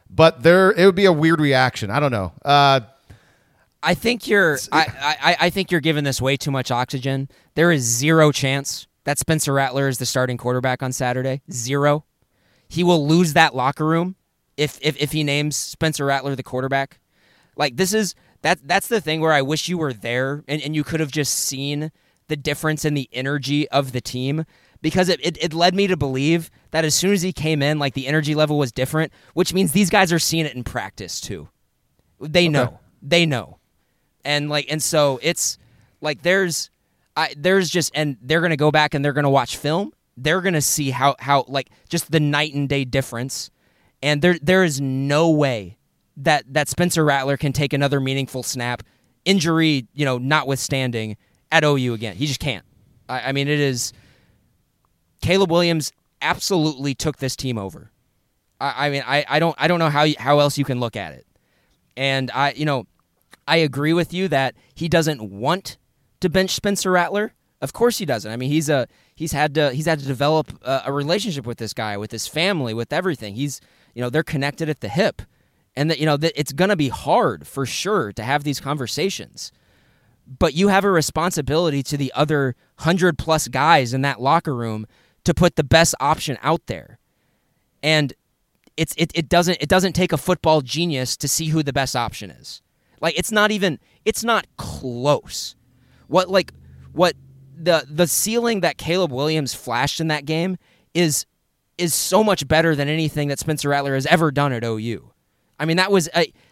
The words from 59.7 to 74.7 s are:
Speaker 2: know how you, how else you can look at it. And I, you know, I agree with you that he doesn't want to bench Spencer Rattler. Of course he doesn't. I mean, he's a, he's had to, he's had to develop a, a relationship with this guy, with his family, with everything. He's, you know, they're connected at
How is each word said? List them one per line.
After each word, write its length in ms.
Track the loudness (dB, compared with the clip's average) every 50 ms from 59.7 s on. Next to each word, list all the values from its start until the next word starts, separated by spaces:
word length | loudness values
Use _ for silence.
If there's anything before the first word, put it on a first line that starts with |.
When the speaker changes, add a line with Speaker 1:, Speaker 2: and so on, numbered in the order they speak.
| 2 2
Speaker 2:
know 100 | 2 2
how 140 | 2 2
you, 120 | 2 2 2 0
how 220 | 2 2 4 4
else 180 | 4 2 2 -2
you 60 | -2
can 120 | -2 -2 -4
look 160 | -4 -6 -6
at 200 | -8 -10 -10 -12
it. 120 | -16 -20 _ _ _ _ _ _ _ _ _ _ _ _ _ -8
And 340 | -4 -2 0 0 0 -2 -2
I, 200 | -2 0 0 0
you 140 | 0 -2 -2
know, 200 | -2 -2 -2 -4 _ _ _ _ _ _ _ _ _ -20 _ -4
I 100 | 0 2
agree 380 | 2 2 2 0 -2 0 0 0
with 180 | 0 0 -2
you 160 | -2 -4 -2 0
that 280 | 0 0 0 -2 -4 _ _ _ _
he 160 | -6 -2 2
doesn't 320 | 2 2 2 2 -2 -4
want 560 | -8 -12 -10 -4 -2 -2 -2 -2 -4 -10 -18 _ _ _ _ _ _ _ _ -4
to 80 | -4 0
bench 220 | 2 2 0 0
Spencer 400 | -2 -4 -2 -2 -2 -2 0 2
Rattler. 420 | 2 2 2 0 -2 -4 -4 -4 _ _ _ _ _ -10
Of 100 | -10 -8
course 240 | -2 2 2 2 2
he 80 | 0 -2
doesn't. 260 | -2 -4 -4 -4 -8
I 60 | -8
mean, 140 | -4 -2 0
he's 180 | 0 0 2 2
a, 180 | 0 0 0 -4 _ _ _ _ _
he's 180 | -10 -8 -4
had 220 | -2 -2 -2 0 0
to, 160 | 0 0 0
he's 160 | 0 -2 -2
had 140 | -2 -2 -2
to 40 | -2
develop 480 | -6 -4 0 0 2 2 0 0 -4 -10 -10
a, 200 | -6 -4 -4 -4 -2
a 60 | -4
relationship 540 | -4 -4 -2 -2 -2 -2 -2 -4 -6 -6 -6
with 100 | -8 -8
this 160 | -8 -8 -8
guy, 240 | -6 -6 -6 -6 -6
with 140 | -6 -8 -10
his 180 | -10 -10 -10 -6
family, 460 | -2 -2 0 0 0 -2 -2 -4 -4
with 180 | -6 -6 -4
everything. 420 | -4 -4 -2 -2 -4 -6 -8 -12 -8
He's, 260 | -6 -6 -6 -6 -10 _ _ _ _ _ _ -10
you 80 | -6
know, 80 | -6 -2
they're 120 | -2 -2
connected 460 | -2 -2 -2 -4 -4 -4 -4 -4 -4
at 120 | -4